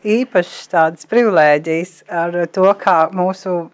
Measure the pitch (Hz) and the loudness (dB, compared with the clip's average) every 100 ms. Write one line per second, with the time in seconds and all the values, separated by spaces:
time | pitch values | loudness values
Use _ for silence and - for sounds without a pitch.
0 | 214 220 254 185 175 - - 160 160 170 | -2 -2 0 -2 -2 -6 -4 0 0 -2
1 | - 233 233 180 151 147 160 160 170 - | -4 0 2 4 4 2 0 -4 -6 -12
2 | - 175 175 175 175 190 190 196 - 175 | -12 -6 -4 -4 -4 0 0 2 0 2
3 | 160 190 185 185 190 180 165 | 0 -2 -4 -4 -6 -6 -6